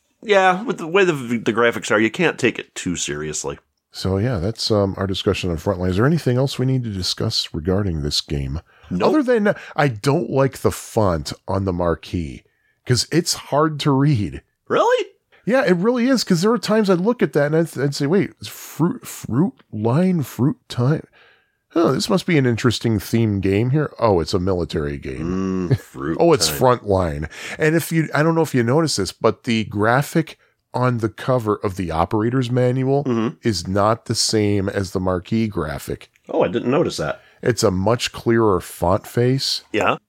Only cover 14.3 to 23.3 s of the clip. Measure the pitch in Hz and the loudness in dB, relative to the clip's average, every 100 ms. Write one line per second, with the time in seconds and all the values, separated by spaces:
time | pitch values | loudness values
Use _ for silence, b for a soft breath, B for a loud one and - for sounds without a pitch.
14.3 | 65 - _ - - 427 508 - _ _ | -8 -16 _ -2 2 4 2 -2 _ _
15.3 | b - 254 208 180 214 247 240 254 - | b 0 2 2 2 2 2 2 2 2
16.3 | 170 208 233 - 214 196 175 190 240 170 | 2 2 2 2 2 2 2 2 0 0
17.3 | 156 143 156 165 - 143 143 143 190 147 | 2 2 2 0 -2 -2 -2 0 2 0
18.3 | - - - - - 170 - - - - | -6 -16 -16 -12 -2 -2 -2 -10 -14 -4
19.3 | 117 196 - _ 107 113 139 185 180 131 | 0 0 -4 _ -4 0 2 2 0 -2
20.3 | - 135 - - - 123 160 - b b | -2 -2 -2 -8 -2 0 0 -4 b b
21.3 | b b b _ 330 339 - - 190 - | b b b _ 0 2 0 0 0 2
22.3 | 156 127 113 123 - 117 107 - 117 113 | 2 2 2 2 2 0 -2 0 0 2